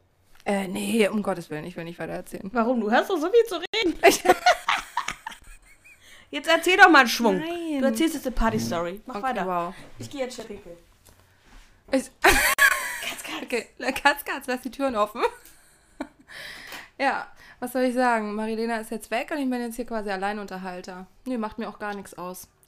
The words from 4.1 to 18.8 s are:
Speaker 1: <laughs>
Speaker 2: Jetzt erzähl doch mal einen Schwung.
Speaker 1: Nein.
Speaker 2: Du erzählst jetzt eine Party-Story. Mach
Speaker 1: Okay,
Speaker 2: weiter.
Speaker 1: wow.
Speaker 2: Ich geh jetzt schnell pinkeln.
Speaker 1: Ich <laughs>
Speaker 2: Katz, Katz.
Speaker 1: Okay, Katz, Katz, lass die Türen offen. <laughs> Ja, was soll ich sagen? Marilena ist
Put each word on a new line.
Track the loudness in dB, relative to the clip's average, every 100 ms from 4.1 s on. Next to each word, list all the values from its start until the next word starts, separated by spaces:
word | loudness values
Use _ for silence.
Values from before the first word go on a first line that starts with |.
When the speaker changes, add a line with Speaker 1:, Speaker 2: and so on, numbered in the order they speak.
| 6 4
Speaker 1:
<laughs> | 4 4 4 2 -2 -4 -6 -6 -8 -14 -16 -18 -20 -20 -20 -20 -20 -20 -20 -12
Speaker 2:
Jetzt | -4 2
erzähl | 2 4 8
doch | 10
mal | 10
einen | 6
Schwung. | 4 2 2
Speaker 1:
Nein. | 0 -6 -4 0
Speaker 2:
Du | 2
erzählst | 2 0
jetzt | 0 -2
eine |
Party-Story. | 0 2 2 -2 -2 -4 -6 -10
Mach | -6
Speaker 1:
Okay, |
Speaker 2:
weiter. | -4 -2 -2
Speaker 1:
wow. | -2 -4 -8 -16 -16
Speaker 2:
Ich | -12
geh | -8
jetzt | -8
schnell | -8 -12
pinkeln. | -14 -16 -20 -20 _ _ _ _ _ _ -20 -20 _ -2
Speaker 1:
Ich | -2 -2
<laughs> | 2
Speaker 2:
Katz, | 6 6 4 6 4 4 -2 -8 -8 -10
Katz. | -8 -10
Speaker 1:
Okay, | -6 -6 -6 -6 -4 0
Katz, | 2 2
Katz, | -2 -6 -4
lass | -6
die | -6
Türen | -4 -2 0
offen. | -2 0 -2
<laughs> | -2 -18 -20 _ _ _ -14 -14 _ -20 -18 -16 -16 -16 -16 -16 -4
Ja, | 0 0 -4 -14 -20 -12
was | -6
soll | 0
ich | 0
sagen? | 2 2 2 0 -4
Marilena | -4 -4 -4
ist | -4